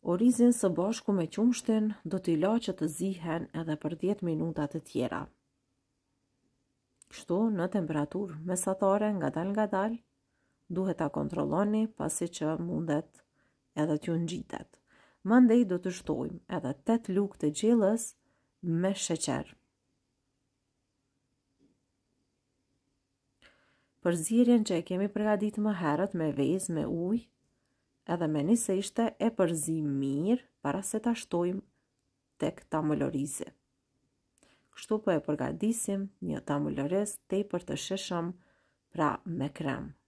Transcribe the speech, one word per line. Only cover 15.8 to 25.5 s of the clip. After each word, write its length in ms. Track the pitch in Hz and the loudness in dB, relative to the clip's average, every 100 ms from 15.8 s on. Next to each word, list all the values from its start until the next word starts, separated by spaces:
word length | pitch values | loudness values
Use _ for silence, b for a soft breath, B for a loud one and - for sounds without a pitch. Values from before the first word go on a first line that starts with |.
të 160 | 180 180 | -2 -6
shtojmë 440 | - 151 131 - _ | -4 -4 -4 -8 _
edhe 240 | 180 180 - | -6 -4 -6
tet 240 | - 226 226 | 0 0 2
lugë 320 | 185 202 - | 0 0 0
të 140 | 151 151 | -2 2
gjellës 540 | 214 233 196 226 - - _ _ _ _ | 4 6 4 2 -2 -12 _ _ _ _
me 300 | 175 165 185 | -2 0 0
sheqer. 640 | 196 - 165 - 131 - - _ _ _ _ _ _ _ _ _ _ _ _ _ _ _ _ _ _ _ _ _ _ _ _ _ _ _ _ _ _ _ _ _ _ _ _ _ _ b b b b b _ | 0 -2 -2 -2 -4 -4 -14 _ _ _ _ _ _ _ _ _ _ _ _ _ _ _ _ _ _ _ _ _ _ _ _ _ _ _ _ _ _ _ _ _ _ _ _ _ _ b b b b b _
Përzierjen 640 | 180 170 160 226 240 240 214 | 0 0 2 4 6 6 4
që 140 | 175 | -2
e 20 | |
kemi 240 | 170 185 202 | -2 -2 -2
përgatitur 560 | 202 214 208 208 | -2 0 2 0